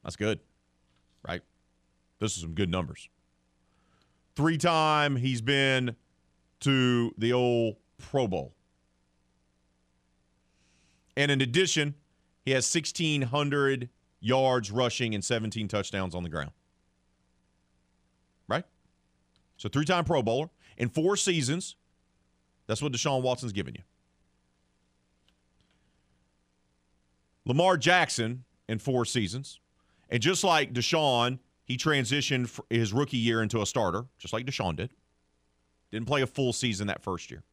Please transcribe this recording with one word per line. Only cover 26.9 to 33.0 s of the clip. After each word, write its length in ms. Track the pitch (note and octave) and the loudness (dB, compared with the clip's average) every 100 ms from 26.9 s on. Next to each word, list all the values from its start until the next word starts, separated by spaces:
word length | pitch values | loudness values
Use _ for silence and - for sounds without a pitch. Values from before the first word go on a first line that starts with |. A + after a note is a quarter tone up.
| _ _ _ _ _ - | _ _ _ _ _ 0
Lamar 320 | C3+ F3+ F3 | 4 6 6
Jackson 680 | C#3 F3+ D#3 - A2+ B2+ - _ - | 6 4 4 0 -4 -4 -12 _ -6
in 120 | A2 | -4
four 260 | - B2+ A2+ | 0 0 2
seasons. 540 | B2 G2 A#2+ C#3 - _ _ _ _ _ | 0 0 -4 -12 -18 _ _ _ _ _
And 120 | A#2+ | 0
just 220 | B2+ F#3 | 0 2
like 300 | F#3 D#3+ C#3 | 2 2 2
Deshaun, 640 | B2 A#2 E3 D3+ A#2+ A#2+ B2+ _ _ | -2 0 2 2 2 2 -2 _ _
he 140 | - B2+ | -8 -2
transitioned 720 | D#3 C#3+ A#2 C#3+ - C3 A#2+ | 2 2 2 0 0 -2 -2
fr-, 120 | - - | -8 -2
his 240 | A#2 A2 | 0 2
rookie 240 | A2 | 0